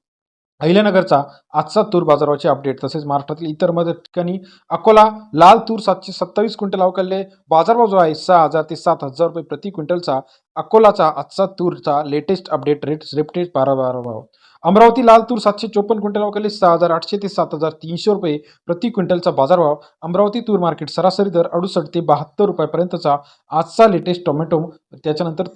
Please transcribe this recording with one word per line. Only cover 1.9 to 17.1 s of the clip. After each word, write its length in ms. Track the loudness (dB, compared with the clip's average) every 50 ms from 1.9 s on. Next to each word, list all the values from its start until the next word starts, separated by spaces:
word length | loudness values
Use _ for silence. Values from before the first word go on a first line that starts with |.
| 0
तूर 100 | 0 2
बाजाराचे 460 | 2 2 2 2 0 -2 0 0 -2
अपडेट. 340 | -2 0 -2 -6 -6 -6 -8
तसेच 200 | -8 -8 -8 -6
महाराष्ट्रातील 440 | -4 -4 -4 -4 -6 -10 -8 -8 -10
इतर 220 | -4 -2 -2 -2
मध-, 200 | -2 -2 -4 -4
ठिकाणी 480 | -6 -8 _ _ _ -6 -6 -6 -6 -8 -12 -16 _ _ _ _
अकोला 380 | -8 0 2 4 6 6 6 4 2 -4 -14 -8 2
लाल 240 | 6 8 8 8 6 4 -2
तूर 120 | -6 -4
सातशे 320 | -2 -2 -2 -2 -6 -12 -10
सत्तावीस 440 | -8 -8 -6 -2 -2 -2 -2 -4
क्विंटल 240 | -6 -6 -6 -2 0
अवकलले 420 | 0 0 0 -2 -4 -4 -4 -6 -6 -10 _ _ _ _
बाजारभाव 360 | 2 2 4 4 2 2 2
जो 100 | 2 4
आहे 180 | 2 2 2 0
सहा 280 | -4 0 2 4 4 4
हजार 180 | 4 2 -2 -4 -4
ते 60 | -8
सात 280 | -4 -2 -2 -2 -2 -4
हजार 220 | -10 -4 -4 -4 -4
रुपये 140 | -4 -8 -10
प्रति 280 | -10 -12 -10 -8 -8
क्विंटलचा 500 | -8 -8 -4 -4 -4 -4 -2 -4 -4 -4 -6 _ _ _ _ _ _
अकोलाचा 540 | -12 -6 2 4 6 6 6 6 4 2 0 0
आजचा 300 | -2 -8 -10 -4 -4 -4 -4 -4 -4
तूरचा 440 | -4 -4 -4 -4 -4 -2 -2 -2 -2
लेटेस्ट 440 | -2 -4 -4 -2 -4 -4 -6 -4 -6
अपडेट 340 | -6 -4 -2 -2 -2 -2 -4
रेट, 200 | -6 -6 -8 -8 -8 -6
लेटेस्ट 380 | -6 -6 -4 -4 -6 -6 -4 -2
बाजारभाव. 680 | -2 0 0 0 0 -2 -4 -4 -6 -8 -10 -12 -12 -14 _ _ _ _ _ _ _ -2
अमरावती 400 | 2 6 8 8 8 6 4 6
लाल 140 | 6 6 6
तूर 180 | 6 2 -4 -2
सातशे 280 | 0 -2 -2 -2 -6 -4
चोपन्न 320 | -4 -4 -2 0 -2 -2
क्विंटल 220 | -2 -4 -4 -4 -4
अवकलले 260 | -4 -4 -4 -6 -6
सहा 240 | -2 2 2 2 4
हजार 180 | 4 2 0
आठशे 260 | 0 -2 -4 -6